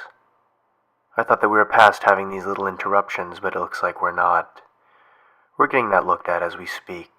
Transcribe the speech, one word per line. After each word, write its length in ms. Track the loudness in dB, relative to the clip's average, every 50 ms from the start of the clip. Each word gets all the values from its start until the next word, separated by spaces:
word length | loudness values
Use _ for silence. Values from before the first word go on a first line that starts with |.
| -18 -20 -20 _ _ _ _ _ _ _ _ _ _ _ _ _ _ _ _ _ _ _ _
I 60 | -2 0
thought 180 | 2 2 2
that 80 | 2 4
we 100 | 4 4
were 60 | 2
past 400 | 4 6 8 8 8 8 6 4
having 260 | 2 2 2 2 -4
these 160 | -8 -8 -8
little 200 | -6 -6 -6 -4
interruptions, 720 | -6 -6 -6 -4 -2 0 0 0 0 -4 -8 -8 -8 -10 -8
but 140 | -6 -6 -6
it 60 | -6
looks 220 | -6 -8 -6 -4 -4
like 180 | -4 -4 -2
we're 120 | -4 -4 -2
not. 500 | 0 0 0 2 0 -2 -4 -8 -20 -20 _ _ _ _ _ _ _ _ _ _ _ _ _ _ _ _ _ _ -2
We're 80 | -2
getting 240 | 0 0 0 0 2
that 160 | 2 2 2
looked 220 | 2 0 -2 -2 -2
at 140 | -4 -2 -4
as 140 | -4 -8
we 100 | -8 -12
speak. 440 | -14 -14 -14 -14 -14 -14 -14 -16 -18 _